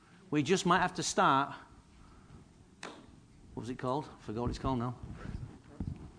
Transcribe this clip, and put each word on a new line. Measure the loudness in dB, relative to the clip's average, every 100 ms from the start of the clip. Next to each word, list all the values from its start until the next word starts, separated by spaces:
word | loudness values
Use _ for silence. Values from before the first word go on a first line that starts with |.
| -20 -20 -2
we | 0
just | 2 2 4
might | 4
have | 4 0
to |
start. | 0 4 6 6 2 -4 -16 -20 -20 -20 -20 -20 -20 -20 -20 -20 -20 -16 -16 -16 -20 -20 -20 -20 -14
What | -10
was | -8
it | -4
called? | -2 -2 -4
I | -10 -8
forgot | -4
what | -4
it's | -2
called | 0 0
now. | 0 -4 -10 -10 -10 -8 -10 -14 -14 -8 -6 -8 -12